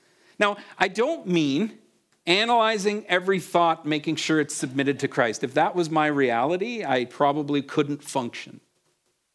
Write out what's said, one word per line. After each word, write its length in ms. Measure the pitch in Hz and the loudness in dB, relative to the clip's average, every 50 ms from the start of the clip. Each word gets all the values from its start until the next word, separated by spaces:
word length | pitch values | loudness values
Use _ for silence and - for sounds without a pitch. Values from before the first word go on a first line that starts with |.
| _ _ _ _ _ _ _ - | _ _ _ _ _ _ _ 0
Now, 180 | 208 208 202 202 - - - - | 0 0 0 -2 -10 -10 -4 0
I 80 | 185 196 | 0 0
don't 400 | 180 208 240 302 330 294 240 190 | 2 0 0 0 -2 -4 -2 0
mean 500 | 180 170 151 139 135 156 214 214 - - _ _ _ _ _ _ _ _ - | 0 2 2 2 0 0 -2 -4 -6 -12 _ _ _ _ _ _ _ _ -2
analyzing 800 | 170 180 202 226 233 240 233 220 220 226 208 185 208 208 214 208 - | 0 2 2 2 2 4 4 4 2 2 0 0 -2 -2 -2 -2 0
every 320 | 180 185 180 190 196 180 | 0 0 2 2 0 0
thought, 460 | 151 - - 175 170 165 165 165 - | 0 0 2 4 4 4 2 0 -2
making 300 | 147 156 151 147 165 156 | -2 -4 -2 -2 -4 -4
sure 260 | 151 - - 160 156 | -2 0 0 2 2
it's 140 | 147 147 - | 0 0 -4
submitted 440 | - 156 135 127 139 139 143 139 113 | -6 -6 -4 -2 -2 0 0 0 -2
to 60 | 139 131 | -4 -2
Christ. 360 | - 143 123 113 107 - - | 0 0 0 0 0 -4 -6
If 100 | 123 120 | -2 0
that 220 | 151 165 208 185 | 0 0 2 2
was 160 | 180 170 151 | -2 -2 0
my 160 | 160 156 151 151 | 2 2 2 2
reality, 760 | 147 143 135 120 117 117 127 151 175 180 202 240 240 226 185 | 2 2 2 2 2 2 0 0 0 -2 -4 -4 -6 -6 -4
I 220 | 139 131 127 123 | -2 0 0 -2
probably 560 | 123 - - 147 143 143 151 147 143 147 143 | -2 -2 0 2 2 2 0 0 -2 -2 -2
couldn't 420 | 135 - - 156 143 139 147 143 - | -2 -2 0 -2 0 0 -2 -8 -8
function 560 | - - 139 120 117 - - - - - - _ _ _ _ _ _ _ _ _ _ _ _ _ _ _ | -6 -6 -6 -6 -6 -8 -12 -14 -16 -18 -20 _ _ _ _ _ _ _ _ _ _ _ _ _ _ _